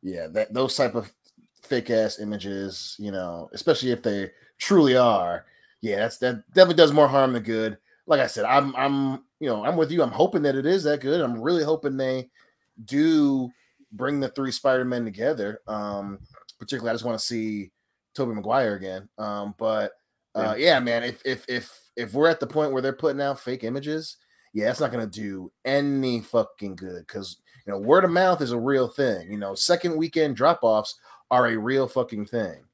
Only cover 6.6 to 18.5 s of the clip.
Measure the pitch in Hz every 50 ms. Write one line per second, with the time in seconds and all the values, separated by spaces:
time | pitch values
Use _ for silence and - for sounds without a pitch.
6.6 | 185 180 175 156 170 151 143 151 147 139 135 139 135 131 127 120 107 110 113 110
7.6 | 110 110 104 - _ _ _ _ _ - 156 139 131 117 - 117 104 113 127 143
8.6 | 139 139 131 123 131 139 139 139 139 135 131 135 _ _ _ _ 156 139 117 104
9.6 | 104 131 170 170 160 139 160 175 160 123 117 - 156 151 - 170 147 143 135 135
10.6 | 135 151 185 196 165 147 147 135 123 135 147 175 156 123 120 113 113 147 175 170
11.6 | 156 143 160 156 156 143 135 131 135 131 131 131 127 _ _ _ _ _ _ _
12.6 | _ _ _ - 113 107 123 139 151 165 160 156 147 143 139 135 127 123 123 _
13.6 | _ _ _ _ _ _ - 101 127 135 147 143 139 127 - - 135 131 123 -
14.6 | - 135 131 127 127 127 123 120 120 113 98 101 113 135 156 123 104 101 107 -
15.6 | _ - 107 107 104 104 101 101 101 101 98 98 - - _ - _ - - _
16.6 | - - 143 127 113 117 113 117 107 120 113 110 - - 120 113 110 110 107 104
17.6 | 98 90 _ _ _ _ _ _ _ _ _ - 139 120 113 107 98 104